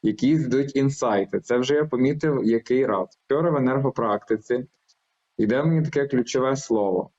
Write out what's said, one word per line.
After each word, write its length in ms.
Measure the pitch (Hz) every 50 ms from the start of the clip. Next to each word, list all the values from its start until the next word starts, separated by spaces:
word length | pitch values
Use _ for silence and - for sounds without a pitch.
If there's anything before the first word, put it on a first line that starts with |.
якісь 380 | - 107 104 - - 135 160 156
йдуть 360 | 147 120 123 135 139 139 -
інсайти. 640 | 139 135 139 139 - 135 117 104 98 98 - - 98
Це 180 | - - 120 123
вже 160 | 127 131 147
я 100 | 147 156
помітив 600 | 151 131 123 127 135 151 151 160 156 143 127 110
який 420 | 110 113 113 - - 123 131 135
раз. 220 | 117 104 95 92 - _ _ _
Вчора 240 | _ 135 151 165 170
в 60 | 156
енергопрактиці 1080 | 139 131 127 131 139 139 131 - - 117 110 104 104 - - 113 107 - - 120 127 135 - _ _ _ _ _ _ _ _ _ _ _ _ _ -
йде 240 | 110 107 120 135
мені 200 | 151 160 165 160
таке 240 | 156 151 - 143 139
ключове 500 | 139 135 123 120 - - 131 127 131 135
слово. 540 | 135 - - 117 107 101 98 92 92 - - _